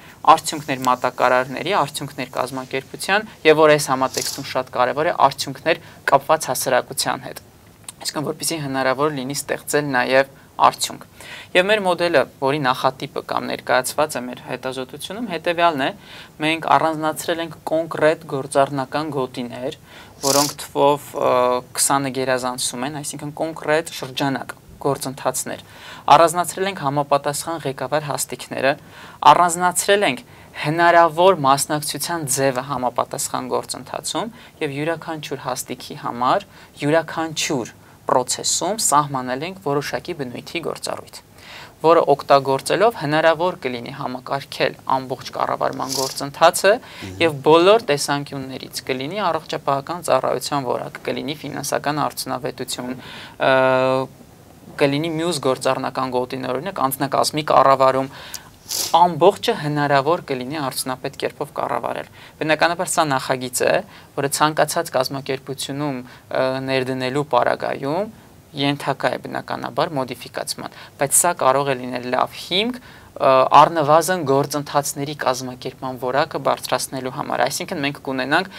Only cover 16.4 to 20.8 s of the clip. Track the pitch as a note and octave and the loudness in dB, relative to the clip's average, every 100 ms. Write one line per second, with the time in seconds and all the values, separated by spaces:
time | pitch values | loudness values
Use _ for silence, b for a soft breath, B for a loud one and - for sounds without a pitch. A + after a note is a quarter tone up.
16.4 | D#3 D#3+ - C#3 D#3+ D#3 D#3 D#3 - E3 | -2 0 2 4 2 0 -4 -4 -4 -4
17.4 | E3 - - D#3+ E3 D#3 D3+ E3 D#3+ C#3+ | -6 -10 -4 -4 -2 2 2 2 -2 -8
18.4 | C#3 C#3 C#3 C#3 C3 D3 D#3 C#3 B2+ C3 | 0 2 2 0 -4 -4 -4 -4 -4 -6
19.4 | A#2+ A#2+ C3 - B B B - C#3 C#3 | -10 -8 -10 -10 B B B -4 0 2
20.4 | D3 - - D3 | 2 -4 -6 2